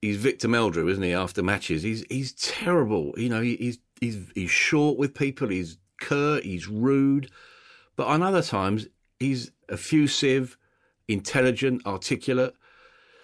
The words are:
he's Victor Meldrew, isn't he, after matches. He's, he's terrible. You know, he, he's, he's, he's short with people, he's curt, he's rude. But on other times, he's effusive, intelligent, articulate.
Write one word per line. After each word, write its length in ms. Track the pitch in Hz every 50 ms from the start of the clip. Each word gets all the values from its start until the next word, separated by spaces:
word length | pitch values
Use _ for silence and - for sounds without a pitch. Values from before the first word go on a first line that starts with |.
he's 160 | - 107 104
Victor 320 | 101 113 135 - - - 113
Meldrew, 400 | 120 117 113 101 82 82 80 87
isn't 140 | 98 98
he, 100 | 95 90
after 300 | 87 92 92 87 - -
matches. 400 | 92 95 101 95 - - 80 78
He's, 220 | 85 113 113 110 - -
he's 240 | 113 135 135 123
terrible. 800 | - - - - - - 214 175 180 170 131 107 107 87 73 71 -
You 120 | - 117 120
know, 140 | 117 110
he, 140 | 117 120 117
he's, 220 | - 117 120 110 - _ _ _ _
he's, 300 | 123 117 110 101 90 - -
he's 160 | 101 90 85
short 460 | - - - - 160 151 147 151 135
with 180 | 120 143 139 -
people, 340 | - 143 139 131 - 139 107
he's 300 | 95 92 87 82 87 - _ _ _ -
curt, 440 | - - 143 143 143 147 151 135 -
he's 240 | 98 92 85 80 98
rude. 600 | 107 107 120 135 139 139 139 139 139 143 139 - - - - - - - - - - - _ _ _
But 100 | - 127
on 160 | 117 147 160
other 180 | 180 190 196 170
times, 460 | - - 120 98 92 95 104 110 110 - - _ _ _ _ -
he's 320 | 135 139 131 123 120 - - _ _ -
effusive, 880 | 107 - - - 160 151 147 135 - - - 135 131 135 127 123 - _ _ _ _ _ _ _ _ _ _ -
intelligent, 760 | 107 95 95 - - 135 127 127 120 - 135 135 127 123 -
articulate. 680 | 101 98 95 - - 120 113 - 139 127 127 127 139 - _ _ _ _ - - - _ _ _ _ _ -